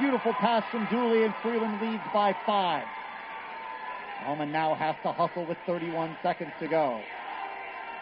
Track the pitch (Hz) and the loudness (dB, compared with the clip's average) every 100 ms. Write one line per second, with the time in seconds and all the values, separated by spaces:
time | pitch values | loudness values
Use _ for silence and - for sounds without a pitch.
0 | 277 247 233 220 214 233 - - 208 233 | 2 4 2 4 4 4 2 -2 2 2
1 | 240 226 220 202 226 233 220 208 226 220 | 6 6 4 2 0 0 0 0 -2 -2
2 | - 208 202 196 - 208 180 147 107 - | 0 4 4 2 2 2 4 0 -2 -8
3 | - - - - - - - - - - | -10 -10 -10 -10 -10 -10 -10 -10 -8 -8
4 | - - 120 147 147 156 156 151 156 156 | -10 -6 -4 -2 0 2 2 2 0 0
5 | 175 - 170 180 165 170 - 175 170 165 | -2 0 0 0 -4 -4 -2 -2 -2 -2
6 | 165 160 180 170 160 - 156 160 143 113 | -2 -2 -2 -2 -4 -6 0 4 4 0
7 | 104 - - - - - - - - - | -6 -10 -8 -8 -8 -8 -10 -10 -10 -10